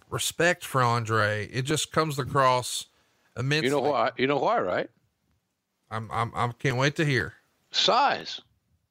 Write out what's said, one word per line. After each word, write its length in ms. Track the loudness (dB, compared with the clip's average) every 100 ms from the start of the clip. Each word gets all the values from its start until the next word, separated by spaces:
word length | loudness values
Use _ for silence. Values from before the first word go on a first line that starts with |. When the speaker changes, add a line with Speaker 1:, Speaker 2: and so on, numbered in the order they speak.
| -10
Speaker 1:
respect 560 | -6 -4 0 0 0 -2
for 160 | 0
Andre. 680 | 2 2 0 0 2 -2 -4
It 80 | -6
just 300 | -2 -2 -2
comes 260 | -2 -2 -2
across 680 | -2 4 4 4 0 -8 -10 _ _ _ _ -6
immensely. 320 | -2 2 2
Speaker 2:
You 60 | 2
know 160 | 2
why? 180 | 2 0 0
You 80 | 0
know 120 | 2
why, 220 | 2 0
right? 300 | 0 -2 -4 _ _ _ _ _ _ _ _ _ -10
Speaker 1:
I'm, 180 | -10 -6
I'm, 200 | -4 -4
I 180 | -2 -4 -2
can't 200 | -2 0
wait 180 | 0 0
to 100 | 0
hear. 300 | 0 -2 -8 _ _ _
Speaker 2:
Size. 720 | 0 2 4 2 0 -6 -14 -16 _ _ _ _